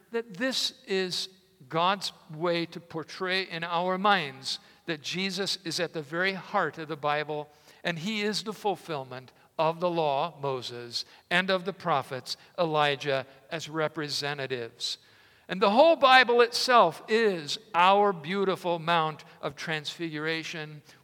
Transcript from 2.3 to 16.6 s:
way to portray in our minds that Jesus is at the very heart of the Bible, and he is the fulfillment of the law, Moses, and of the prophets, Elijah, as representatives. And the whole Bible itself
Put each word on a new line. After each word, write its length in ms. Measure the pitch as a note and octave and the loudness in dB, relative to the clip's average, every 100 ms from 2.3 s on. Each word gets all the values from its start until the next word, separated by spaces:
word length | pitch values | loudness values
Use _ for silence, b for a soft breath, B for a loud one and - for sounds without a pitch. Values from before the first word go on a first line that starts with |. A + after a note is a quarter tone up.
way 320 | D#3 F3 E3+ E3+ | -4 -2 0 -2
to 140 | E3+ | -10
portray 600 | - D#3+ D3 - F#3 F#3+ | -14 -12 -12 -8 -2 -2
in 200 | F#3 E3 | -2 -6
our 340 | E3+ E3+ F3+ F#3 | -2 -2 0 2
minds 600 | G#3 G3 D3 C3 C3 - b b - | 4 4 2 -8 -8 -8 b b -8
that 160 | D#3+ | -8
Jesus 560 | C3 E3 F#3+ F#3 F#3+ - | -6 -4 -4 -2 -4 -4
is 160 | E3+ D3+ | -4 -4
at 120 | E3 | -4
the 100 | E3 | -4
very 320 | C#3 E3 F#3 | -6 -2 -2
heart 440 | F#3+ - G3+ E3 - | -2 -4 -2 -2 -4
of 100 | D3+ | -10
the 80 | D#3 | -4
Bible, 520 | D3 D3 D3+ D3+ D3 B B B | -2 0 -2 -6 -8 B B B
and 140 | F3 E3 | -6 -4
he 240 | F3 A3 | -4 -2
is 200 | G#3 F#3 | -2 -2
the 100 | F#3 | -6
fulfillment 800 | G#3 G#3+ F3 - D3+ C3 B2+ B2+ - b - | -6 -4 -4 -4 -8 -8 -14 -16 -20 b -2
of 200 | D#3+ E3 | 0 0
the 120 | F3+ | -2
law, 440 | E3+ D3+ C#3 E3 D3 | 0 0 0 -2 -4
Moses, 640 | C#3+ C3 A#2 A#2+ A#2+ A#2 - B - | -4 -4 -6 -12 -10 -10 -10 B -2
and 200 | F3 F#3 | 0 2
of 140 | F#3+ | 0
the 80 | F3+ | -2
prophets, 640 | F3+ F3 D3 B2+ C3 - - B - | -6 0 0 0 -8 -8 -12 B -4
Elijah, 680 | E3+ D3+ D3 C#3 C#3+ C3+ C3 B B | 0 2 2 2 -2 -2 -4 B B
as 180 | E3 C#3+ | -10 -8
representatives. 1300 | D#3 D3+ D#3+ D3 C3 C#3+ C#3+ C3+ B2+ A#2 - - - b b b b b | -4 -4 -4 -6 -4 -4 -6 -6 -6 -8 -8 -8 -8 b b b b b
And 140 | F3+ | 0
the 100 | G3+ | 4
whole 260 | A3 D#4+ E4 | 6 6 8
Bible 440 | C4+ C4 A#3+ A#3+ | 8 8 8 6
itself 640 | A#3 - | 4 4